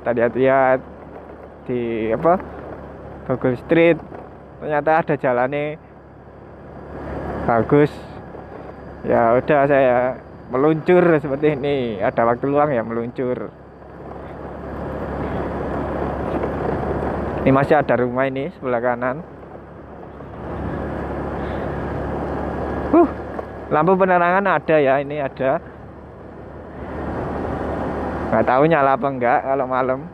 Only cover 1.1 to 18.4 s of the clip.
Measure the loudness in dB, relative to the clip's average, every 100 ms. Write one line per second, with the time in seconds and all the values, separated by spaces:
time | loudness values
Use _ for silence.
1.1 | -18 -16 -16 -18 -14 -4 -2 -2 -2 0
2.1 | 2 4 4 0 -12 -12 -14 -14 -16 -16
3.1 | -12 -4 0 0 -2 2 6 6 4 -2
4.1 | -16 -16 -18 -20 -10 -2 0 4 2 2
5.1 | 0 2 2 2 0 -4 -6 -14 -20 -20
6.1 | -20 -20 -20 -20 -18 -18 -16 -14 -12 -10
7.1 | -8 -6 -4 2 2 4 4 4 0 -16
8.1 | -16 -16 -16 -16 -16 -16 -16 -16 -10 0
9.1 | 4 6 4 4 4 6 4 6 4 0
10.1 | -4 -14 -18 -4 2 2 2 6 6 6
11.1 | 4 2 0 2 2 0 0 -2 0 0
12.1 | 2 2 2 2 2 4 2 0 -4 -4
13.1 | -4 -2 -2 -6 -12 -20 -20 -18 -16 -14
14.1 | -14 -14 -12 -12 -12 -10 -8 -8 -8 -6
15.1 | -4 -4 -4 -4 -4 -4 -4 -4 -4 -4
16.1 | -4 -2 -2 -2 -2 -2 -2 -2 -2 -2
17.1 | -2 -4 0 2 2 4 4 4 2 2
18.1 | 0 0 -2